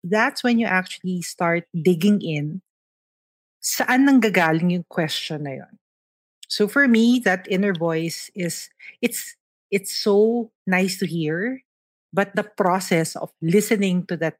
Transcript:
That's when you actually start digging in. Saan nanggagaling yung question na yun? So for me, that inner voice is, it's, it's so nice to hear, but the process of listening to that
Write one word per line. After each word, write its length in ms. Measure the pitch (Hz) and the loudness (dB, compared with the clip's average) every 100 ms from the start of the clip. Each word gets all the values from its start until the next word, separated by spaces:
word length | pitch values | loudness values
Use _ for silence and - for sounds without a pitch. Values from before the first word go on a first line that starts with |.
| 175 | -2
That's 380 | 214 247 - 247 | 0 0 0 0
when 140 | 233 | 2
you 60 | 226 | 2
actually 540 | 185 185 - 185 180 170 | 0 -2 -8 -6 -6 -8
start 400 | - 170 170 170 | -4 -2 -2 -4
digging 480 | 175 156 175 202 208 | -2 2 2 2 2
in. 400 | - 151 147 185 _ _ _ _ _ _ _ _ _ _ | 0 -4 -6 -8 _ _ _ _ _ _ _ _ _ _
Saan 420 | - - 254 254 277 | -8 -4 0 4 6
nanggagaling 640 | 269 220 185 160 160 175 180 | 6 4 4 2 2 0 -2
yung 80 | 165 | -4
question 580 | - 156 - - 156 143 | -4 -2 -4 -8 -8 -8
na 160 | 135 135 | -10 -16
yun? 80 | - _ _ _ _ _ _ - | -20 _ _ _ _ _ _ -12
So 240 | - 208 | -2 0
for 160 | 277 277 | 4 4
me, 300 | 226 233 247 220 | 6 4 4 2
that 240 | 185 - | 0 -2
inner 240 | 185 202 | -2 0
voice 560 | 175 165 160 165 - - 208 | 0 -2 -2 -4 -8 -14 -8
is, 320 | 175 - - _ - _ | -8 -8 -14 _ -20 _
it's, 320 | 240 - - - _ _ _ | -4 -4 -14 -20 _ _ _
it's 160 | 196 190 | -6 -6
so 600 | - 220 202 220 240 233 _ - | -6 0 2 2 0 -6 _ -2
nice 320 | 185 190 185 | 0 0 -2
to 80 | 170 | -6
hear, 560 | 165 151 160 226 262 _ _ _ _ _ | -4 -4 -4 -6 -8 _ _ _ _ _
but 240 | - 196 214 | -4 -2 -4
the 80 | 202 | -6
process 720 | - 185 185 180 170 160 - | -2 0 0 0 0 0 -6
of 160 | - _ | -12 _
listening 640 | 160 196 208 220 196 180 175 | 2 2 2 0 2 0 -2
to 120 | 170 | -4
that 160 | 160 - | -4 -6